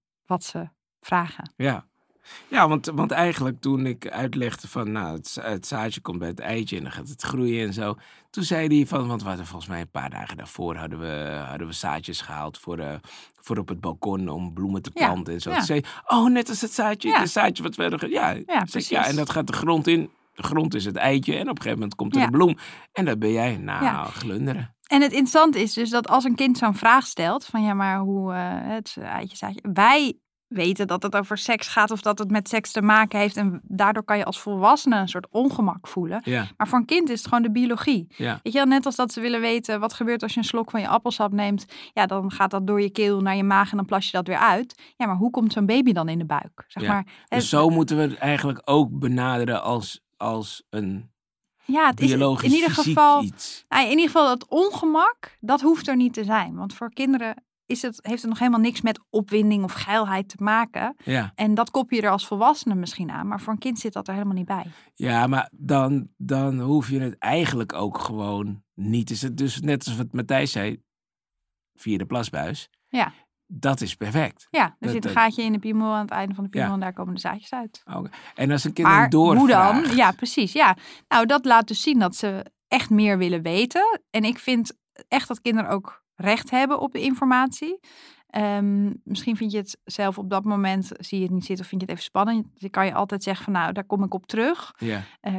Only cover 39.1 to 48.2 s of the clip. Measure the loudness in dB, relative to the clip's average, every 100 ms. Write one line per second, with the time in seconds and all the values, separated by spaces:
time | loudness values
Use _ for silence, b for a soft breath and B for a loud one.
39.1 | -2 -2 0 0 -2 -2 -4 -4 -4 -4
40.1 | -2 -4 -4 -2 -4 -4 -4 0 0 0
41.1 | -2 -2 0 0 -2 -6 B B 0 0
42.1 | 0 -4 0 0 0 0 0 0 0 0
43.1 | 2 0 0 2 4 2 0 0 -2 -2
44.1 | -4 -2 2 4 4 0 -12 -16 -6 -2
45.1 | 0 0 2 0 2 2 4 4 4 0
46.1 | -2 -2 -4 -4 -16 -16 -6 -2 -2 -4
47.1 | -14 -4 -2 2 4 6 4 2 2 0
48.1 | 0